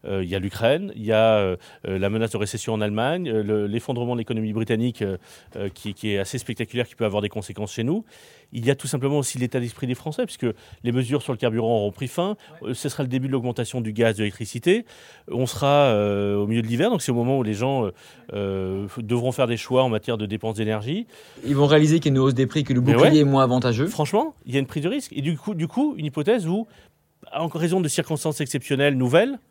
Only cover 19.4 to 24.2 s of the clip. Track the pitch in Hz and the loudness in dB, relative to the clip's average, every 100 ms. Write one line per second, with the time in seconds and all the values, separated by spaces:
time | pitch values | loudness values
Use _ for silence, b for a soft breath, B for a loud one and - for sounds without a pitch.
19.4 | 123 117 - 127 131 107 - 113 104 107 | 0 -2 0 2 2 0 -2 -4 -4 -4
20.4 | 113 107 107 110 107 180 233 B B B | -6 -4 -2 -2 -4 -6 -8 B B B
21.4 | 123 139 143 156 151 165 156 135 131 123 | -2 2 6 6 6 4 4 4 2 2
22.4 | 131 156 135 123 123 117 185 151 139 135 | 0 0 0 2 4 8 8 8 6 4
23.4 | 131 127 123 113 160 - 147 202 | 4 2 2 0 -2 -2 0 2